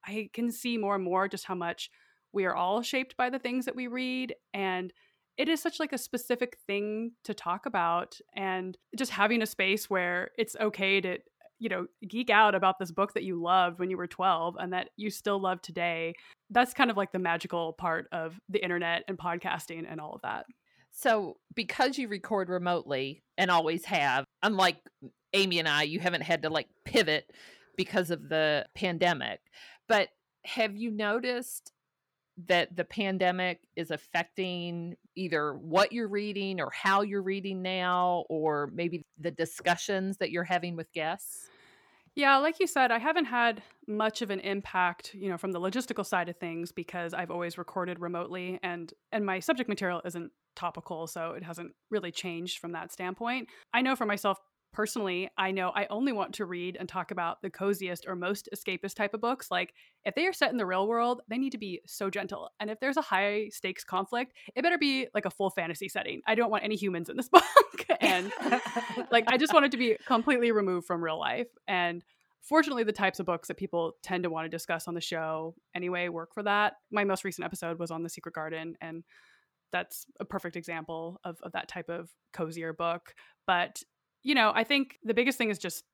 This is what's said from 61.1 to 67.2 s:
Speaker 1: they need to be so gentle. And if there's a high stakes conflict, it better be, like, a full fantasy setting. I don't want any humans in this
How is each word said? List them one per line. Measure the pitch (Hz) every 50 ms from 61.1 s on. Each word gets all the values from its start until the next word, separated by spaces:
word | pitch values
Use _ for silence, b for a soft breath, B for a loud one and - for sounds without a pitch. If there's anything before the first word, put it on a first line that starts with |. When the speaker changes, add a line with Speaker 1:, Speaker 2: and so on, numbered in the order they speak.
| 247 240 -
Speaker 1:
they | - 220
need | 247 269 269
to | 262 220
be | 208 196 180 - _
so | - - - 208 196
gentle. | 190 202 190 180 - - 165 - _ _
And | 214 214
if | 220 220
there's | - 269 269
a | 311 294
high | - 208 185 196 202 208 214 214 208
stakes | - - - 185 185 - -
conflict, | - - 185 196 - - 240 262 254 B B B B B
it | 247 269
better | 339 349 330
be, | 311 285 269 262 254 - _
like, | 214 208
a | 190
full | - - 196 190
fantasy | - - 170 165 170 - 196 190
setting. | - 190 - - - - -
I | - 220
don't | 220 233 214
want | 214 208 -
any | 214 214
humans | 202 202 196 180 170 170 -
in | -
this | -